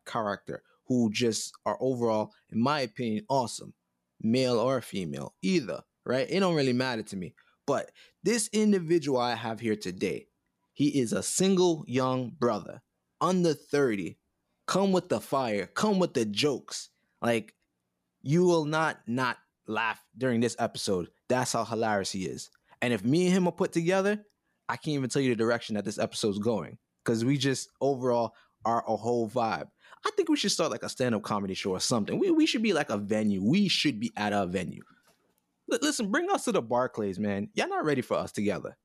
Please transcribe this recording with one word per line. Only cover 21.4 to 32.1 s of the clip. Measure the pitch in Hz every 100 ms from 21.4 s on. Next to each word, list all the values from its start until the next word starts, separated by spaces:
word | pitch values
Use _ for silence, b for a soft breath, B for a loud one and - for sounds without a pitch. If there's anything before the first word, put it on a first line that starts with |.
| 120
how | 123
hilarious | 107 113 113 101 92
he | 98 87
is. | 65 - b b b
And | 123
if | 113
me | 107 156 180
and | 190
him | 175
are |
put | 170 190
together, | 170 170 190 196 208 - _ _ _ -
I | 123
can't | 156 143
even | 127
tell | 143
you | 131
the | 113
direction | 113 117 - 104
that |
this | 101 104
episode's | 104 - 110 101
going, | 107 107 76 - _ _
'cause | - 113
we | 120 143
just | 135 127 - -
overall | 135 135 127 120 113 b b b
are | 113 117 -
a | 110
whole | 117 120 110
vibe. | 120 113 87 - _ B B
I | 403 -
think | 339
we | 294
should | 202
start, | - 156
like, | 104
a | 107
stand-up | - 127 107
comedy | - 107 98
show | 95 101
or | 92
something. | - 120 101